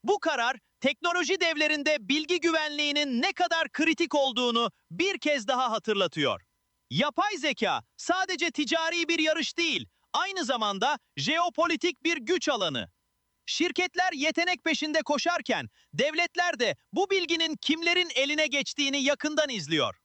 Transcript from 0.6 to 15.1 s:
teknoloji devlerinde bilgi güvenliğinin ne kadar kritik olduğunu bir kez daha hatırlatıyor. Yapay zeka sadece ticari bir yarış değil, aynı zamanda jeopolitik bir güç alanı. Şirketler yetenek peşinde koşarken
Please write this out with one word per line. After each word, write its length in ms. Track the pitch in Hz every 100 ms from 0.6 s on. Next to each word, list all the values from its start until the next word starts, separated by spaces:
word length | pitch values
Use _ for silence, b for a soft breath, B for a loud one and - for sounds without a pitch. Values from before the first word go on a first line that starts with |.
| _ _
teknoloji 600 | 269 294 349 349 311 381
devlerinde 560 | 339 302 302 302 285 302
bilgi 400 | 196 285 302 349
güvenliğinin 840 | 320 320 302 294 294 285 294 240
ne 100 | 349
kadar 400 | - 349 330 320
kritik 420 | - 320 311 339
olduğunu 560 | 294 269 233 247 233 233 _ _
bir 280 | 170 370 359
kez 300 | 294 285 208
daha 220 | 254 254
hatırlatıyor. 720 | 214 - 202 180 - 139 95 _ _ _ _ _
Yapay 460 | 131 285 302 403 392
zeka 460 | 285 240 202 135 - -
sadece 540 | - 359 381 339 339
ticari 580 | 277 285 330 320 339 320
bir 100 | 330
yarış 400 | 311 311 294 -
değil, 300 | 339 214 107 _ _
aynı 320 | 277 370 381
zamanda 540 | 254 247 214 196 240 294 _ -
jeopolitik 880 | 147 320 349 - 330 320 349 320
bir 140 | 320 330
güç 320 | 220 359 -
alanı. 420 | 247 175 131 85 _ _ _ _ _ -
Şirketler 680 | - 349 - 359 349 370
yetenek 520 | 311 294 311 349 359
peşinde 380 | 320 302 311 311
koşarken 680 | -